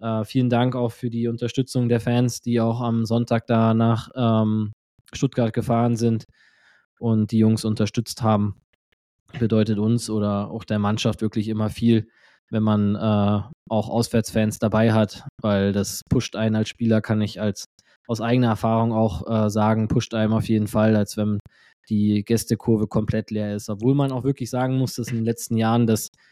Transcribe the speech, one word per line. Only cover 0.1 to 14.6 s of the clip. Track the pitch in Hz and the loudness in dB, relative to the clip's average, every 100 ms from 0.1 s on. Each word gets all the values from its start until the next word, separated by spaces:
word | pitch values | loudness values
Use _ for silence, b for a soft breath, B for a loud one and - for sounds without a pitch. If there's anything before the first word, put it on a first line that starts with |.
| 110 | -4
vielen | 107 131 123 | -2 0 2
Dank | 117 127 123 | 2 2 0
auch | 120 | -4
für | - 123 | -4 -6
die | 117 117 | -4 -4
Unterstützung | 117 120 - 127 127 120 | -4 -4 -4 -2 0 2
der | 117 | 0
Fans, | 117 120 123 - | 2 2 0 -2
die | 120 117 | -2 0
auch | 113 117 | 0 -2
am | 120 117 110 | -2 -2 0
Sonntag | 117 117 117 - | 0 0 -2 0
da | 113 113 | 2 4
nach, | 110 113 113 - - | 4 2 0 -4 -2
ähm, | 117 110 110 107 104 - _ _ _ | 0 2 2 0 -4 -8 _ _ _
Stuttgart | - 135 - 117 | -4 -2 0 -2
gefahren | 117 107 117 120 117 | -2 -2 0 2 2
sind | 117 110 - b b b b b b - | 0 0 -6 b b b b b b -6
und | 117 110 104 | 0 0 2
die | 110 | 4
Jungs | 110 110 113 | 4 2 0
unterstützt | 104 104 - 110 - | -2 -2 -2 -6 -2
haben. | 113 104 104 - _ _ _ _ _ _ _ - | 0 2 0 -6 _ _ _ _ _ _ _ -4
Bedeutet | 113 110 107 104 | 0 2 2 0
uns | 107 117 110 | 2 0 0
oder | 107 104 101 104 | -2 -2 -2 -4
auch | 113 | -8
der | - 107 | -4 -2
Mannschaft | 104 107 117 - | 0 0 -2 -2
wirklich | 107 113 107 | -4 -4 -4
immer | 110 107 | -2 -4
viel, | - 117 113 104 b b b - | 0 2 2 0 b b b -8
wenn | 113 | -2
man, | 110 104 101 104 | 2 2 2 0
äh, | 110 104 101 104 98 - - | 0 2 2 0 -4 -12 -4
auch | 113 107 | -4 -2
Auswärtsfans | 117 113 117 - 113 107 | -2 0 0 0 0 0
dabei | - | 0